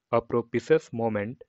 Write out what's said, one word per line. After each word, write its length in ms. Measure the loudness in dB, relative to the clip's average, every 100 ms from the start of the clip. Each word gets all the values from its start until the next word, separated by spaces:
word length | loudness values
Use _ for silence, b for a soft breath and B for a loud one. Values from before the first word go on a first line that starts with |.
| -2
A 80 | -2 0
propitious 520 | -4 0 -4 2 2 2 -4
moment 340 | -2 -2 -6 -10